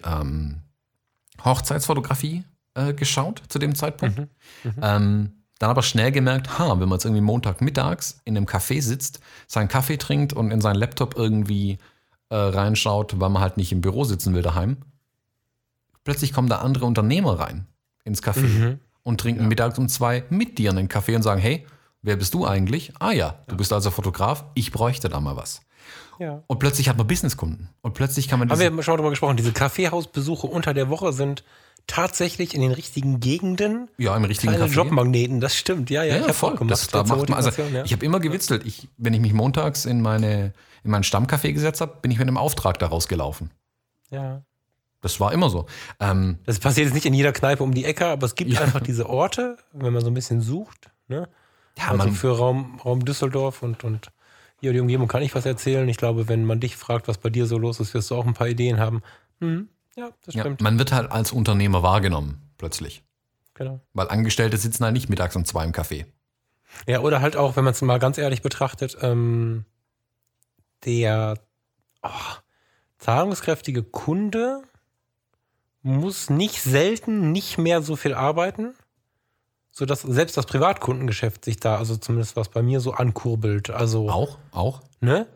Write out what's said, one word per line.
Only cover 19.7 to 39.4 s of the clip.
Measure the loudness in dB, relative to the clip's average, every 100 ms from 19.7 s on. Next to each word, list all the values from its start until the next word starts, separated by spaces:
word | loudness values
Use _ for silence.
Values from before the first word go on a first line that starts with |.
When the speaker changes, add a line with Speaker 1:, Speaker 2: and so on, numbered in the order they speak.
| 0
Speaker 1:
um | -2
zwei | 0 0 0 0
mit | -2 0 0
dir | 2
einen | 2 0
Kaffee | 0 0 2
und |
sagen, | 2 2
„Hey, | 2 0 -6 -20 _ _
wer | -2 0
bist | 0
du | 0 2
eigentlich? | 2 2 0 -4 -4
Ah | 0
ja, | 0 0 -4 -8
du |
Speaker 2:
Ja. | -4
Speaker 1:
bist | 0
also | 0 0
Fotograf, | -2 -4 0 0 -2 -4 -4
ich | -4
bräuchte | 0 0 0 -4
da | -4
mal | -4 -6
was.“ | -10 -12 _ _ -20 -20 -18 -12
Speaker 2:
Ja. | -10 -8 -6
Speaker 1:
Und | 0
plötzlich | 0 2 2
hat | 2
man | 2
Businesskunden. | 2 0 -2 -4 -6 -12 _
Und | -8
plötzlich | -2 -2 0 0
kann | 2
man | 2
Speaker 2:
Haben | 4
Speaker 1:
diese | 4 2
Speaker 2:
wir |
schon | 0
mal | 2
drüber | 2
gesprochen, | 0 2 2
diese | 2
Kaffeehausbesuche | 2 0 0 0 0 -4 -4 -4 -4 -4
unter | -2 0
der | 0 0
Woche | -2 -2
sind | -2 -2 -4 -12 -20 _ _ -6
tatsächlich | -2 0 0 -2 -2 -4 0
in |
den | 0
richtigen | 0 -4 -2 0 0
Gegenden | 0 0 0 0 0 -2 -6 -4
Speaker 1:
Ja, | 0 2
im |
richtigen | 2 2 2
Speaker 2:
kleine | 2 4
Speaker 1:
Café. | 2
Speaker 2:
Jobmagneten, | 4 4 4 4 2 0
das | 0 0
stimmt. | -2 -2 -2
Ja, | 0
ja, | 2 2
Speaker 1:
Ja, |
Speaker 2:
ich | 0
hab | 0
Speaker 1:
voll. | 0
Speaker 2:
auch | 0
gemacht. | 2
Speaker 1:
Das, | 2 2
da | 2
Speaker 2:
Zur | 2 2
Speaker 1:
macht | 2
man, | 2
also, | 2
Speaker 2:
Motivation, | 0 -2 -2
ja. |
Speaker 1:
ich | -2
hab | -2
immer | 0 0
gewitzelt, | 0 -2 0 -2 -4
ich, | -12 -14 -4
wenn | 0
ich | 4
mich | 4
montags | 4